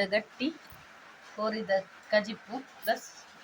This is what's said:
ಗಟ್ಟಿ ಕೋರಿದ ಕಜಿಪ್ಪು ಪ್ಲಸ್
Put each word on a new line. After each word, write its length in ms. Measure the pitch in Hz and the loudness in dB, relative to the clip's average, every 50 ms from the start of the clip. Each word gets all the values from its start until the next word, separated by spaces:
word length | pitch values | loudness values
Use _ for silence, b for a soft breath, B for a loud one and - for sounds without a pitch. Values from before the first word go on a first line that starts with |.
| 196 | 0
ಗಟ್ಟಿ 640 | 185 196 214 214 - - - 247 320 330 - - - - - - - - - - - - - - - - 208 | 2 0 0 -2 -2 -6 -4 -2 -2 -2 -4 -14 -20 -20 -20 -20 -20 -20 -20 -20 -20 -20 -20 -20 -14 -8 -4
ಕೋರಿದ 300 | 214 220 214 220 214 185 190 190 190 - - - - - | -2 -2 -2 -2 0 2 2 2 2 -2 -12 -16 -2 4
ಕಜಿಪ್ಪು 480 | 214 214 196 220 214 - - - 226 269 | 4 4 4 2 -6 -10 -10 -10 -10 -10
ಪ್ಲಸ್ 460 | 269 - - - - 214 254 - - - - - - - - - | -10 -12 -16 -6 0 0 0 0 -2 -12 -18 -20 -20 -20 -20 -20